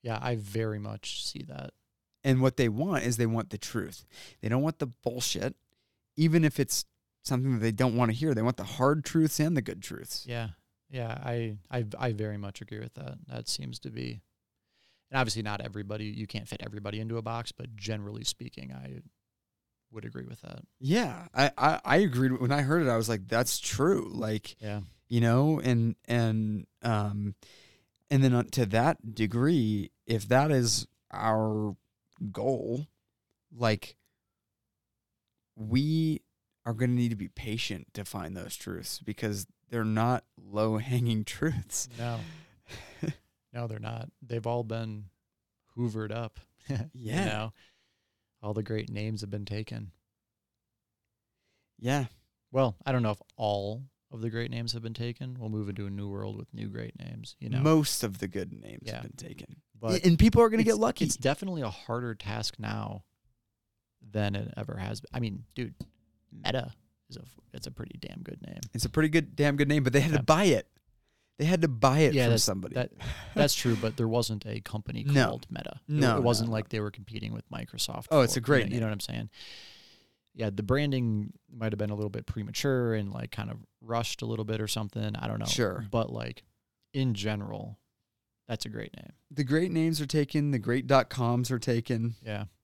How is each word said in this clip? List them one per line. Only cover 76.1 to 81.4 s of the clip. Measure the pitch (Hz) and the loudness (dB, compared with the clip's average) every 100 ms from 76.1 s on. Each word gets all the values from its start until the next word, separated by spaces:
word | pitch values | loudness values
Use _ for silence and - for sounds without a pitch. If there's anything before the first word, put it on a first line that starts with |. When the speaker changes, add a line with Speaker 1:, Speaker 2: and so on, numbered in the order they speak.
| 113 | 6
Speaker 1:
it | |
wasn't | 120 110 113 | 4 4 2
Speaker 2:
no, | |
Speaker 1:
like | 110 110 | -2 -2
Speaker 2:
no. | |
Speaker 1:
they | 110 | -4
were | 104 | -4
competing | - 98 113 110 | -8 -12 -8 -8
with | 110 - | -8 -10
Microsoft | 110 120 117 - 117 - | -10 -10 -6 -6 -6 4
Speaker 2:
Oh, | 151 | 6
it's | 120 | 6
Speaker 1:
for, | 120 | 4
Speaker 2:
a | |
great | 113 139 101 | 4 4 4
Speaker 1:
you | |
know, | 120 | 0
you | |
know | 110 | -2
Speaker 2:
name. | |
Speaker 1:
what | 104 - | -2 -6
I'm | 113 | -6
saying? | 110 - - - - - - _ _ _ _ | -8 -12 -18 -18 -20 -20 -20 _ _ _ _
Yeah, | - 110 | -6 -4
the | 98 | -4
branding | 104 135 147 135 117 107 104 - | 0 2 2 2 2 0 -2 -10